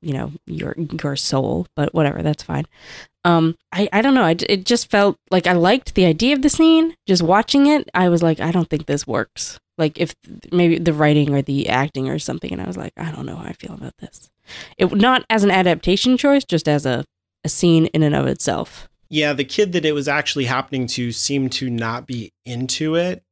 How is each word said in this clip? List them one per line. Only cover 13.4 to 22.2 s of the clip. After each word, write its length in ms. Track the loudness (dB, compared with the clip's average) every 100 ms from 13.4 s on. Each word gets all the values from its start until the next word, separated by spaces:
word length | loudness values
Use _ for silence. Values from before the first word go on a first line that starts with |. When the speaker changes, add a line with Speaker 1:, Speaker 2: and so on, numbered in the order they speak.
| -14
Speaker 1:
I 80 |
feel 220 | -14 -16 -16
about 200 | -16 -16
this." 320 | -20 -20 _ _ -20 -20 -12 -2
It, 120 | 0
not 320 | 2 2 2 2
as 140 | 2
an 80 | 4
adaptation 680 | 4 2 0 0 0 2 2
choice, 260 | 4 2
just 240 | 2 -2 0
as 160 | 0 0
a, 180 | -4 -6 _ _ _
a 60 | -8
scene 360 | 0 4 4 2
in 140 | 2
and 140 | 2 2
of 100 | -2
itself. 640 | -2 -4 -4 -6 -14 -20 _ -6
Speaker 2:
Yeah, 260 | -2 0
the 100 | -2 -4
kid 280 | -2 0
that 120 | 0 -2
it 60 |
was 160 | -2 -2
actually 380 | -2 -2 -4 -2
happening 420 | -2 -4 -6 -4
to 240 | -4 -4
seemed 400 | -4 -2 -2 -2
to 160 | -4 -6
not 380 | -4 -4 -6 -10
be 240 | -12